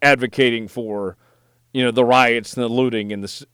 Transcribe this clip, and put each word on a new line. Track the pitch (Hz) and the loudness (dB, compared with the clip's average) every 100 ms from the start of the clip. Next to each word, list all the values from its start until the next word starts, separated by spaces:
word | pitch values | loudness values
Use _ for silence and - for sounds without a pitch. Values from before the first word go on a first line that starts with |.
advocating | 143 135 123 123 127 117 107 | 2 2 0 2 2 0 -6
for, | - 110 104 98 95 _ _ _ _ _ | -10 -8 -6 -8 -10 _ _ _ _ _
you | 131 | -2
know, | 123 | 0
the | 117 | 2
riots | 120 127 123 117 104 | 4 6 4 2 -4
and | - | -6
the | 120 | -4
looting | 120 127 117 104 | 0 0 -2 -6
and | 104 | -8
the | 98 | -10
s-, | - - | -14 -12